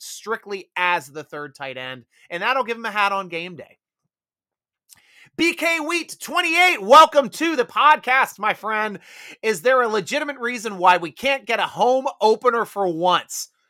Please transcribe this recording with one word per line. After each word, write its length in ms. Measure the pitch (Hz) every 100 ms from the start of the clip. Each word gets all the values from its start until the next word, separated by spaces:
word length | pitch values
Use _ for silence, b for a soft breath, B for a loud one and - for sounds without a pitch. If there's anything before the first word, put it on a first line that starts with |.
strictly 680 | - - 208 220 202 202 - -
as 300 | 180 175 139
the 160 | 147
third 320 | 147 151 147
tight 220 | - 139 127
end, 280 | 127 131 117 b b
and 120 | 175
that'll 220 | 214 262
give 120 | 233 233
him 100 | 226
a 40 |
hat 220 | 208 202
on 160 | 196 185
game 260 | 165 175
day. 240 | 165 - _ _ _ _ _ _ _ _ _ _ _ _ b b b b -
B 180 | 339
K 240 | 330 330 330
Wheat 380 | 302 339 320 -
twenty-eight, 640 | - 320 349 330 370 294
welcome 460 | 196 285 320 294 240
to 240 | - 330
the 100 | 302
podcast, 760 | 226 220 277 302 - 262 233 -
my 140 | 208
friend. 440 | 190 208 220 214 190 B B B B
Is 220 | 220 190
there 200 | 233 262
a 60 | 240
legitimate 500 | 214 160 269 294 269
reason 400 | 240 247 220 190
why 180 | 180 180
we 160 | 165
can't 340 | - 262 277 208
get 140 | 220
a 60 | 170
home 400 | 160 233 262 262 -
opener 440 | 214 220 254 233
for 240 | 220 202 190
once? 600 | 160 180 170 113 - - _